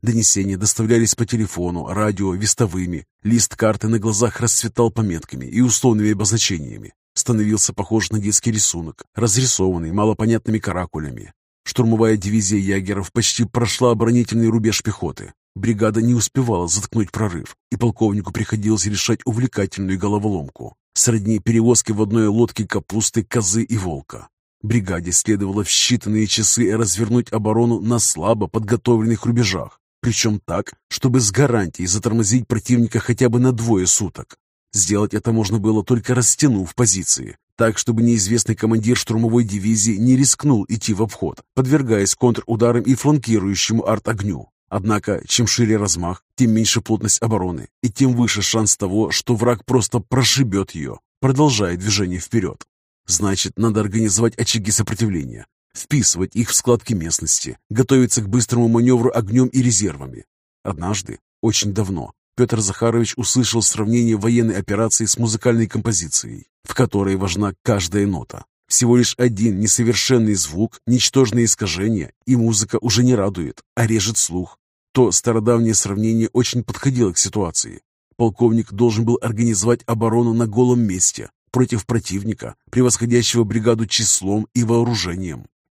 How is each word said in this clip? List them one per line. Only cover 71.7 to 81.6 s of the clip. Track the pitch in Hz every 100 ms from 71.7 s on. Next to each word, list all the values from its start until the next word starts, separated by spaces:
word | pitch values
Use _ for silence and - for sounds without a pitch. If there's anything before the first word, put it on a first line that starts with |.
| 82 104 110 71 _ -
и | 127
музыка | 113 113 107 117
уже | 120 107
не | 123 120
радует, | 98 90 73 - _ -
а | 113
режет | 110 98 107
слух. | - 87 87 - _ _ _
То | - 120
стародавнее | 90 - 113 107 117 113
сравнение | 110 107 101 110 113 113
очень | 127 123 123
подходило | - - 139 127 110
к | 85
ситуации. | - 107 90 - - - _ _ _ -
Полковник | 117 - 120 113 110
должен | 98 120 107 113
был | 120
организовать | 117 107 117 107 110 120 -
оборону | 113 113 117 117
на | 113 117
голом | 104 123 123
месте | 110 92 - - - _ _
против | -